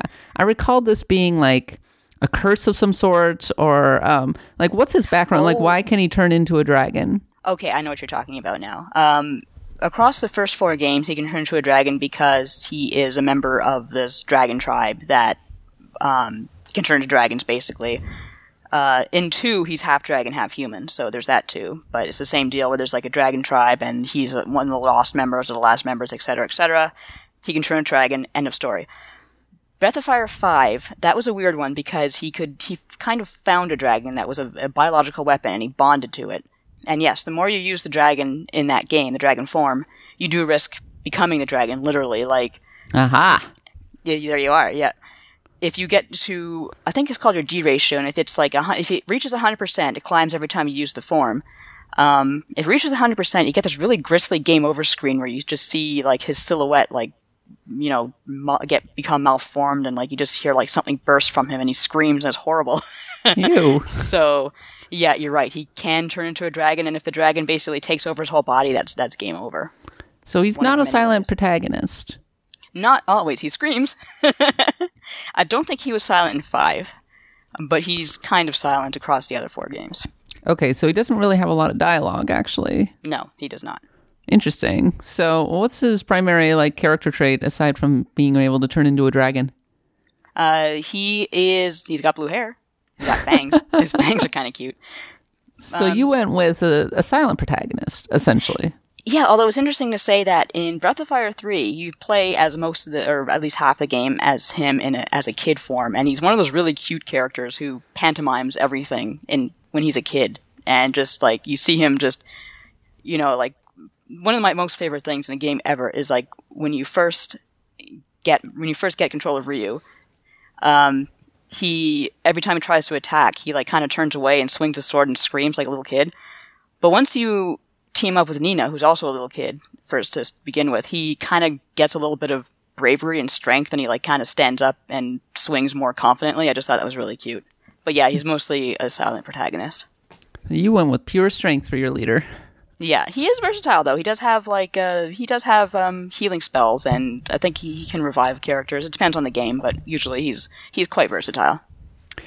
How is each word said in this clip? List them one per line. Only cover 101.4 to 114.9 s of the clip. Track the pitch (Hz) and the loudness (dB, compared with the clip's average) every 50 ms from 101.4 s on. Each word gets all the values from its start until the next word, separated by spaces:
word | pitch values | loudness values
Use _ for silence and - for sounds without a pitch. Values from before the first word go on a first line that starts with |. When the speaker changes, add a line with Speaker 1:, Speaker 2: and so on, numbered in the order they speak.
| - 208 202 170 123 | -8 -4 -2 -2 -2
Speaker 2:
you | 104 120 160 170 170 - - | -2 -4 -6 -8 -12 -12 -10
play | - - 208 202 190 185 180 | -4 0 2 2 2 2 2
as | - 160 156 147 | 2 2 0 0
most | 160 165 165 165 - - | -2 -4 -4 -4 -6 -8
of | 156 151 | -6 -4
the, | 147 - | -4 -2
or | 143 147 143 135 - | 0 0 -2 0 -2
at | 143 156 | -2 -2
least | 151 151 - | -2 -2 -2
half | - 147 135 139 | 0 2 2 2
the | - 143 | 2 -2
game, | 139 139 123 123 135 135 - | -2 -2 -2 0 -2 -2 0
as | - 139 139 117 - - | 0 0 0 0 -2 -4
him | - 175 147 143 135 139 | -2 0 0 0 0 0
in | - 135 131 | -2 -2 -4
a, | 123 120 - | -4 -4 -4
as | - 143 139 | -2 -2 -2
a | 120 107 | -4 -6
kid | - - 160 151 139 | -4 -2 -2 -2 -2
form, | - - 131 123 120 117 101 | -2 -6 -4 -2 -2 -2 -2
and | 117 135 | -2 0
he's | 143 135 139 | 0 0 0
one | 160 185 220 | 2 2 4
of | 226 | 4
those | 180 139 | 2 0
really | 135 170 175 160 147 | 0 0 0 0 -2
cute | - - - 165 160 - | -4 -6 -8 -8 -10 -8
characters | - - 135 127 131 - - 123 120 - | -4 -4 -2 -2 -2 -4 -8 -8 -8 -8
who | - 151 143 131 123 - _ - | -8 -10 -10 -10 -12 -16 _ -6
pantomimes | - - 160 151 165 151 135 131 127 127 131 131 | 0 0 0 2 2 -2 -2 -2 0 -2 -2 -2
everything | - - 135 139 135 143 - 135 135 139 - - 147 - | 0 -2 -2 -2 -4 -6 -6 -6 -6 -6 -6 -10 -10 -8
in, | - - 139 127 - - _ _ _ | -4 -2 -2 -2 -2 -6 _ _ _
when | - 151 151 | -4 -2 0
he's | 156 131 | 0 0
a | 123 | -2
kid, | - - - 139 127 - 107 - _ _ _ _ - | -2 -2 0 0 0 0 -2 -10 _ _ _ _ -2
and | - 131 127 127 135 131 | 0 2 2 2 2 0
just, | 143 135 131 - - | 0 0 0 0 2
like, | 143 120 113 113 - | 2 2 2 2 -4
you | 143 143 | -6 -2
see | 131 - - 165 | 0 2 2 4
him | 160 156 147 139 135 | 4 4 2 2 2
just, | 143 131 131 - _ - - - - - - - - _ _ _ _ _ _ _ - | 0 0 -2 -2 _ -20 -20 -20 -20 -20 -20 -20 -20 _ _ _ _ _ _ _ -12
you | - 170 156 | -6 -4 -2
know, | 147 139 131 | 0 0 0
like, | 123 123 135 139 _ _ _ _ - 78 - _ _ _ - - 170 | 0 -2 -4 -6 _ _ _ _ -20 -20 -20 _ _ _ -20 -14 -6
one | 180 214 233 | -2 0 0
of | 233 | 2
my | 208 190 151 | 2 2 2
most | 175 180 170 - | 0 -4 -6 -6
favorite | - 175 160 | -6 -6 -6